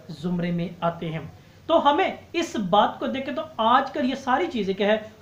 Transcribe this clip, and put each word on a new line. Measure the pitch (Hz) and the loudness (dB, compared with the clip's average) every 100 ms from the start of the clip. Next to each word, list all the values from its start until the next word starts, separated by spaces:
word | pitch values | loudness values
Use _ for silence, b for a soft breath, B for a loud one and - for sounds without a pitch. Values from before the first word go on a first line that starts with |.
| - 160 | -18 -8
जुमरे | 175 175 175 | -4 -2 -2
में | 170 170 - | -2 -4 -2
आते | 170 165 170 | -2 -2 -6
हैं। | 160 139 B B B - | -8 -10 B B B 2
तो | 320 | 4
हमें | 285 302 370 - - | 4 4 2 -2 -8
इस | 339 330 302 | -6 -4 -4
बात | 185 202 240 - | 2 4 4 2
को | 269 | -6
देखें | 247 269 | -4 -6
तो | 294 320 - | -6 -8 -2
आजकल | 226 254 - 311 | 4 4 2 -2
ये | 262 269 | -2 -2
सारी | - 269 349 | 0 0 0
चीज़ें | 233 190 190 | -2 -2 0
क्या | 202 | 2
है, | 220 - - | 2 -2 -12